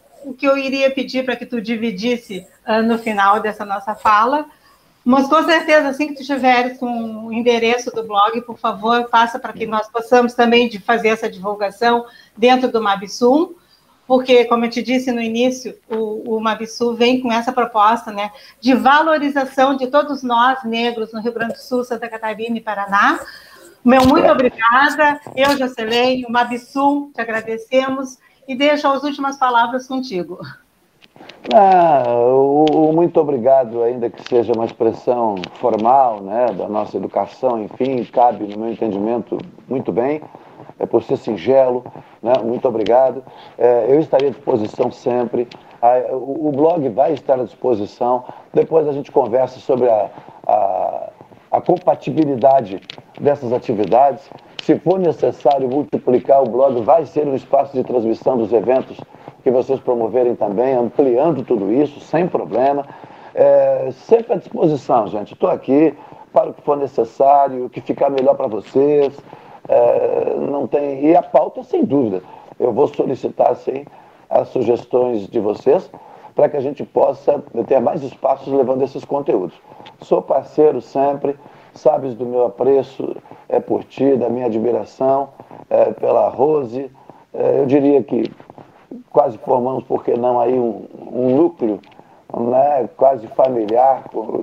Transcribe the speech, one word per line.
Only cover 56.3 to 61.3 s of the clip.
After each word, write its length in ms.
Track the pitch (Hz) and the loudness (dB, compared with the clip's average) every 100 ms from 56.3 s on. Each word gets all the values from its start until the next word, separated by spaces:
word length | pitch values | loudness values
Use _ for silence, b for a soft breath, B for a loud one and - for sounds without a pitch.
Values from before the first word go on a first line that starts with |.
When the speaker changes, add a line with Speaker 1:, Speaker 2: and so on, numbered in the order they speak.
| 139 | 2
Speaker 2:
o 60 | 123 | 2
blog 320 | 120 135 120 | 2 0 2
vai 240 | 110 165 139 | 2 2 0
ser 220 | 151 147 | -4 -2
um 80 | 131 | -4
espaço 380 | - 139 139 | -2 -2 0
de 100 | 127 | -4
transmissão 540 | - 120 113 110 143 127 | -2 -2 -2 -2 -2 -2
dos 160 | 104 | 0
eventos 440 | 110 101 131 - - - B B B | 0 2 0 -2 -14 -20 B B B
que 80 | 135 | 0
vocês 280 | 123 120 131 | 0 0 -4
promoverem 560 | - 120 110 123 123 113 | -2 -2 0 0 0 0
também, 380 | 104 98 131 127 | -2 0 0 0
ampliando 680 | 117 - 135 120 165 | 0 0 2 2 2